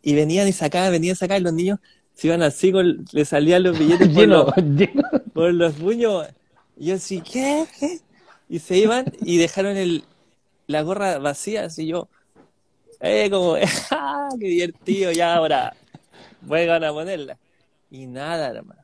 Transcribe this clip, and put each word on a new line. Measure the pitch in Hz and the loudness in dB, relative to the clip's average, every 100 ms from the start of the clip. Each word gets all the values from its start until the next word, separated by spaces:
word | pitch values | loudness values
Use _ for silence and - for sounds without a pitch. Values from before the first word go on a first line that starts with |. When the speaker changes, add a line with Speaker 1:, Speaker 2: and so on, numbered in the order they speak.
Speaker 1:
Y | - | 2
venían | 147 151 180 196 | 2 2 2 2
y | |
sacaban, | 185 151 180 190 | 0 -2 0 0
venían | 170 170 | 0 0
y | 185 | -2
sacaban, | 180 196 | -2 0
y | |
los | 180 | 0
niños | 165 185 202 _ _ _ | -2 -2 -4 _ _ _
se | _ 160 | _ -2
iban | 170 | 2
así, | 156 - 185 | 0 2 2
con, | 190 180 - - | 4 2 0 -4
le | 147 | -2
salían | 147 147 151 180 | 0 2 4 4
los | 185 160 | 2 2
billetes | 156 175 185 | 2 6 6
por | 156 | 8
Speaker 2:
<laughs> | |
Lleno, | 208 175 | 8 8
Speaker 1:
los, | 139 185 | 6 2
Speaker 2:
lleno. | 156 143 - 277 - 294 - | 2 2 2 2 -2 -4 -4
Speaker 1:
por | 160 170 | -2 0
los | 175 165 | 2 0
puños. | 147 175 233 233 185 151 _ _ _ _ - | 0 -4 0 0 -2 -6 _ _ _ _ -10
Y | 156 | -6
yo | 190 | -6
así, | - 185 | -6 -10
"¿Qué? | 160 254 269 294 320 - | -8 -6 -2 -2 -4 -6
¿Qué?". | 294 349 _ _ _ _ _ | -6 -6 _ _ _ _ _
Y | 170 | -12
se | - 185 | 0 2
iban | 214 247 170 - | 4 2 -4 -8
y | 214 170 | 0 2
dejaron | 165 196 196 196 | 2 0 -2 -2
el, | 180 165 - _ _ _ _ _ - | -2 -4 -6 _ _ _ _ _ -6
la | 151 | -4
gorra | 156 196 196 156 | -4 -2 -2 -2
vacía, | 143 143 - 214 180 | -4 -6 -8 -6 -8
así | 160 160 | -8 -6
yo, | 170 - _ _ _ _ _ _ _ _ - | -6 -10 _ _ _ _ _ _ _ _ -6
eh, | - 214 208 | 0 0 0
como, | 196 175 160 | 0 0 0
<laughs> | 202 - - | 0 -2 -6
"Ah, | 302 277 285 285 254 | -6 -4 -6 -8 -6
qué | 196 | -4
divertido, | 175 175 - 180 190 185 | -2 -4 -8 -6 -2 -2
ya | 165 170 170 | 0 0 0
ahora | 160 139 117 - _ - _ - - _ | 0 0 -2 -10 _ -20 _ -20 -20 _
vuelvan | - 156 170 165 | -4 -2 0 0
a | 156 | -2
ponerla". | 151 170 180 135 - _ _ _ _ _ | -6 -8 -10 -10 -16 _ _ _ _ _
Y | 135 131 | -20 -16
nada, | 123 147 170 139 | -12 -6 -6 -6
hermano. | 113 - - | -8 -18 -20